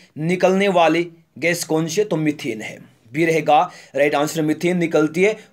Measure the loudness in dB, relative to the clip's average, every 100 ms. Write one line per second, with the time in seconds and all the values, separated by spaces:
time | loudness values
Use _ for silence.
0 | -16 -8 -4 2 2 4 2 4 4 2
1 | -2 -10 _ -4 -2 -2 -2 -2 -2 -2
2 | -2 -2 -2 -4 -8 -10 -12 -16 -20 _
3 | _ -2 0 0 4 2 2 -6 -8 0
4 | 0 2 -2 -2 -2 0 -2 0 0 0
5 | 0 2 0 0 -10